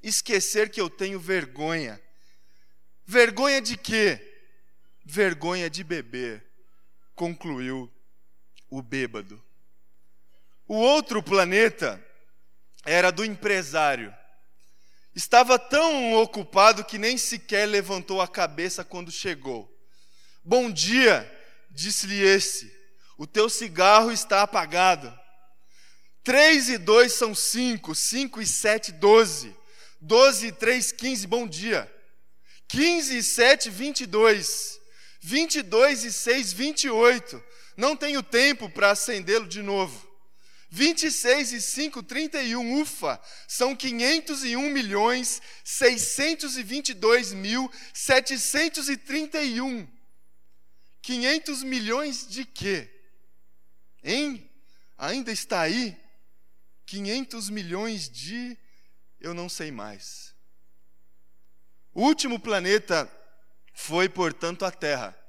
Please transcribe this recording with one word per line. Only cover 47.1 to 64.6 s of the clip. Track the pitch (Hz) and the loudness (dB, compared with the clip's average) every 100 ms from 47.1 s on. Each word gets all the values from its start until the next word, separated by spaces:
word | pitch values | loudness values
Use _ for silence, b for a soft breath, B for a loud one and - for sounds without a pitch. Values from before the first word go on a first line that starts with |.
| 240 208 | 4 2
mil, | 190 196 233 262 B B | -6 -4 -4 -4 B B
setecentos | - - 262 262 262 - 285 320 311 277 | -10 4 4 4 -4 -2 0 -2 -2 -6
e | 277 | -6
trinta | - 285 302 311 | -4 -6 -4 -4
e | 285 233 | -4 -4
um. | 262 240 165 - - - - - - - - - - - | -4 -6 -10 -18 -20 -20 -20 -20 -20 -20 -20 -20 -20 -18
Quinhentos | - 247 247 226 302 277 | -8 -2 0 0 -2 -10
milhões | 262 254 214 240 294 247 - | -6 -6 -2 -2 -4 -8 -12
de | 208 | -12
quê? | 254 - 196 185 110 - - - - - - - - - - - | -14 -8 -4 -4 -6 -18 -20 -20 -20 -20 -20 -20 -20 -20 -20 -14
Hein? | - 233 294 240 - - - - - - | -4 -2 -2 -6 -14 -20 -20 -20 -20 -10
Ainda | 143 240 240 | -8 -6 -6
está | 214 - - | -8 -4 -2
aí? | 160 220 240 170 - - - - - - - - | 0 0 -4 -8 -18 -20 -20 -20 -20 -20 -20 -20
Quinhentos | - 196 202 240 269 233 202 | -14 -10 -6 -6 -8 -10 -10
milhões | 214 175 180 220 214 147 | -8 -8 -6 -6 -8 -10
de | 123 139 226 247 233 - - - - - - | -14 -12 -10 -12 -14 -18 -20 -20 -20 -20 -16
eu | 160 | -12
não | 175 175 | -10 -10
sei | - 156 | -10 -10
mais. | 127 107 101 - - - - - - - - - - - - - - - - - - - | -10 -12 -14 -16 -16 -18 -20 -20 -20 -20 -20 -20 -20 -20 -20 -20 -20 -20 -20 -20 -20 -14
O | - | 0
último | 247 302 277 233 | 2 2 -2 -4
planeta | 233 202 180 208 202 165 135 - - - - - - | -2 -2 2 0 2 -2 -2 -10 -20 -20 -20 -20 -20
foi, | - - 165 185 | -14 -4 0 0
portanto, | - 170 - 165 175 | 0 -4 -2 -8 -4